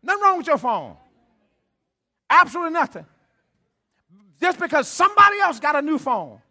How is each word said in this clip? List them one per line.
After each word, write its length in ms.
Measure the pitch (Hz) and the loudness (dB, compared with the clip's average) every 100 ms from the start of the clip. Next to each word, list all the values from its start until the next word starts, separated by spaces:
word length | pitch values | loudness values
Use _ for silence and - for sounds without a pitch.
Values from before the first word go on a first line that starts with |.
Nothing 200 | 240 403 | -4 0
wrong 160 | 403 370 | 0 0
with 80 | 320 | -2
your 120 | 285 | -2
phone. 380 | 254 202 127 - _ _ _ _ _ _ _ _ _ _ _ _ _ | -2 -6 -8 -18 _ _ _ _ _ _ _ _ _ _ _ _ _
Absolutely 440 | 302 339 262 339 | 4 4 -2 -4
nothing. 340 | 330 269 185 156 _ _ _ _ _ _ _ _ _ _ 190 202 139 | -2 -4 -6 -20 _ _ _ _ _ _ _ _ _ _ _ _ _
Just 180 | 349 349 | -2 -2
because 300 | 330 302 247 | -2 -2 -2
somebody 500 | - 370 403 403 403 | 0 2 6 4 4
else 220 | 381 233 | -2 0
got 160 | 294 294 | -2 -2
a 60 | |
new 160 | 294 302 | -2 -4
phone. 420 | 262 226 151 104 _ | -4 -6 -6 -18 _